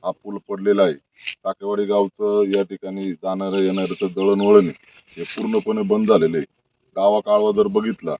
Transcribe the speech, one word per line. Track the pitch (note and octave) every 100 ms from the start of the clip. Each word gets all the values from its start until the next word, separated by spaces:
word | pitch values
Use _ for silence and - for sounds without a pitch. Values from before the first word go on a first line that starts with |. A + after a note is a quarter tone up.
हा | F#2
पूल | - G#2 G2+ _
पडलेला | G2 G2 G2
आहे. | F#2+ D2 _ _ - -
टाकेवाडी | F#2+ G2 G2 G2+
गावचं | G2+ G2+ G2 _ G#2 G#2 G2+ G2
या |
ठिकाणी | F#2+ F#2+ F#2+ G2 F#2+
जाणारं | E2+ F#2+ F#2+ G2 F#2+
येणारं | F#2+ F#2+ F#2 F2+ F#2+
दळणवळण | F2+ F#2+ G2+ G2+ G#2
आहे, | F2+ D2 _ _ _ -
हे |
पूर्णपणे | E2+ - A2 A2 G2+ G#2+
बंद | G2+ G#2 G#2+
झालेलं | G#2 D#2+ E2
आहे. | D2 _ _ _ _ -
डावा | G2+ G#2
कालवा | - - G#2+ G2+
जर | G#2
बघितला | G2+ A2 A2 E2+ D2+